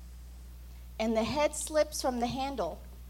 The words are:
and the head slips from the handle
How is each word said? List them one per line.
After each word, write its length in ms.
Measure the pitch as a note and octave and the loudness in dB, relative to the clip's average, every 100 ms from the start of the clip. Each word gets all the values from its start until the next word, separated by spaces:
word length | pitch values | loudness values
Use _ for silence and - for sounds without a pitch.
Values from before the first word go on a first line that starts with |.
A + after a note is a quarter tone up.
| - - - - - - - - - - | -14 -14 -14 -14 -14 -14 -14 -14 -12 0
and 180 | A3+ A3 | 4 4
the 80 | |
head 300 | A3 C#4+ D4 | 4 4 4
slips 480 | - - D#4 D4+ - | 2 2 4 4 2
from 160 | C#4+ B3 | 0 2
the 80 | A#3+ | 0
handle 540 | B3 C4+ B3+ E3 F#3+ - - | 0 -2 0 -2 -2 -12 -14